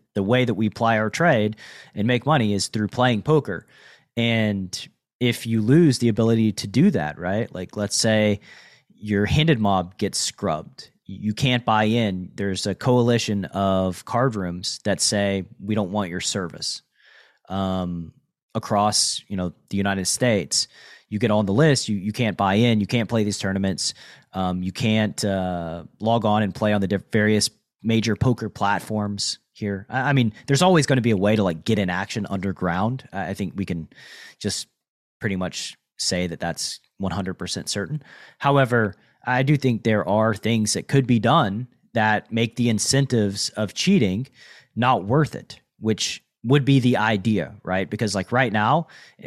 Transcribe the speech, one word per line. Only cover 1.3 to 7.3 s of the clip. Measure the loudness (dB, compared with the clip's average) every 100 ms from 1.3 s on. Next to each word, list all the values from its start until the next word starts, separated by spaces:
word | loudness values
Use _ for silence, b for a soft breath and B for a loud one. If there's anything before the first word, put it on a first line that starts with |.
| 4 2 -4 B B B
and | -4 0
make | 0
money | 2 2 2
is | 0 -4
through | -4 -4
playing | 0 0 0
poker. | 0 0 0 -6 -12 b b b b -4
And | 0 2 0 -2 -6 -10 -14 _ _ -2
if | -2 0 -2
you | 0
lose | 4 6 6 4
the | 2
ability | 2 2 4 2
to | 0 -2
do | 2 2
that, | 2 -2 -6
right? | -4